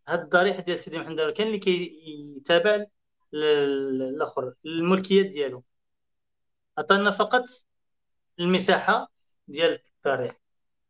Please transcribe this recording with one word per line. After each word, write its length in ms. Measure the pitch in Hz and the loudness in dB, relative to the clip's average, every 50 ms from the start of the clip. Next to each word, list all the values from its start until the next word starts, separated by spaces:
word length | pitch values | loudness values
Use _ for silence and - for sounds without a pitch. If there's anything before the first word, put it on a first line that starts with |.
| - - | -8 -4
هاد 120 | 160 170 | -4 -4
الضريح 400 | 160 147 - 175 185 202 185 190 | -2 2 2 4 4 2 0 -4
ديال 180 | 170 175 175 160 | -4 -6 -6 -6
سيدي 200 | - - 151 165 | -6 -8 -10 -10
محمد 220 | 160 160 160 156 | -8 -8 -4 -2
الاركان 260 | 156 151 151 - 214 | -2 -2 0 -2 -2
اللي 120 | 220 214 202 | -2 -2 -2
كيتابع 1160 | 202 196 180 175 180 170 - 151 160 156 151 147 147 147 143 135 - - 170 175 170 208 214 208 208 - _ _ _ _ _ _ _ - - | 0 0 0 0 0 -6 -10 -16 -18 -16 -16 -14 -14 -16 -16 -10 0 2 4 4 4 4 2 2 0 -6 _ _ _ _ _ _ _ -10 -6
ل-، 120 | 151 151 151 151 147 143 139 139 139 135 135 131 131 131 | -2 2 4 4 4 4 2 0 0 -2 -2 -2 -2 -4
الاخر 520 | 131 135 151 156 143 - 147 131 127 - _ - | -4 -4 -4 -4 -4 -4 -6 -6 -6 -8 _ -12
الملكيات 600 | 156 165 165 170 175 190 190 190 - 190 196 196 | -8 -4 -2 2 2 2 2 2 4 4 4 4
ديالو. 380 | 190 139 147 143 131 127 127 - _ _ _ _ _ _ _ _ _ _ _ _ _ _ _ _ _ _ _ _ _ - - | 2 -2 -4 -4 -4 -4 -10 -16 _ _ _ _ _ _ _ _ _ _ _ _ _ _ _ _ _ _ _ _ _ -8 -4
عطانا 320 | 151 - 196 202 202 208 | 2 4 4 4 4 2
فقط 340 | 196 - - - - 254 254 - - - _ _ _ _ _ _ _ _ _ _ _ _ _ _ _ - | 2 0 0 2 2 0 0 0 -12 -20 _ _ _ _ _ _ _ _ _ _ _ _ _ _ _ -4
المساحه 720 | 175 175 185 185 185 - 185 156 - - 208 240 269 - _ _ _ _ _ _ _ - | 0 2 2 2 2 2 2 2 2 0 0 0 -2 -6 _ _ _ _ _ _ _ -14
ديال 300 | 143 147 165 160 147 - _ _ _ | -4 0 0 0 0 0 _ _ _
الضريح، 440 | _ - 143 135 127 123 120 - _ _ _ _ _ _ _ _ _ _ _ | _ -4 -2 -2 -2 -4 -6 -8 _ _ _ _ _ _ _ _ _ _ _